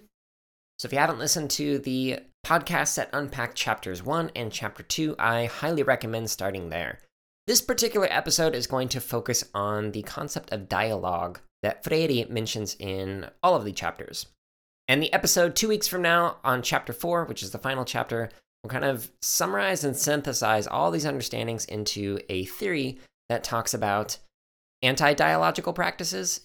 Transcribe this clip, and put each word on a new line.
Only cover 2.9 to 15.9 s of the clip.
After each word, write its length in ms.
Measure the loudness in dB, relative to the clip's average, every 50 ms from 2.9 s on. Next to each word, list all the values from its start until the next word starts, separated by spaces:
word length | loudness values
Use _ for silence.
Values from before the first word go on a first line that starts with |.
| 0
that 160 | -2 -4 -2 -4
unpack 400 | -4 -4 -4 -4 -6 -6 -6 -4
chapters 480 | -4 0 0 -2 -2 -2 -8 -8 -6
one 300 | -4 -2 -2 -2 -2 -2 -4
and 160 | -6 -6 -6
chapter 300 | -6 -6 -8 -8 -8 -10
two, 340 | -8 -6 -2 -2 0 -2 0 0
I 260 | 2 2 2 2 0
highly 380 | -2 -4 -4 -2 0 2 2 4
recommend 480 | 4 4 2 2 -4 -4 -4 -4 -4
starting 380 | -6 -2 -2 -4 -4 -4 -6 -6
there. 300 | -6 -4 -4 -6 -8 -10 -16 _ _ _ _ _ _ _ -2
This 160 | 2 2 2
particular 460 | 4 2 0 2 2 2 2 2 2 4
episode 460 | 2 0 2 2 2 4 4 2 2
is 100 | 0 -4
going 240 | -2 0 0 0 0
to 100 | -2 -4
focus 440 | -4 -4 -4 -4 -2 0 -2 -2 -2 -2 -4
on 380 | -2 -2 0 0 -2 -2 -4
the 100 | -4 -6
concept 500 | -8 -8 -8 -8 -8 -6 -6 -8 -6 -6
of 160 | -8 -8 -4
dialogue 720 | -2 0 0 2 2 0 -2 -2 -2 -2 0 -2 -4 -6 -10 -20 -20 _ -4
that 220 | -2 -2 -2 -2 -2
Freire 440 | 0 2 2 4 4 2 2 0
mentions 480 | 0 -2 -4 -2 -2 -4 -4 -4 -6 -6 -8
in 500 | -6 -6 -4 -4 -4 -4 -6 -6 -8 -12 -8 2 4
all 100 | 4 4
of 120 | 4 2
the 60 | -2
chapters. 540 | -6 -4 -4 -4 -4 -4 -12 -10 -10 -10 -10 -12 _ _ _ _ _ _ _ _ _ _ 0 2
And 140 | 2 4 4
the 80 | 2
episode 420 | 2 2 4 4 4 6 4 4 4
two 140 | 2 2
weeks 180 | 2 2 2 2
from 160 | 0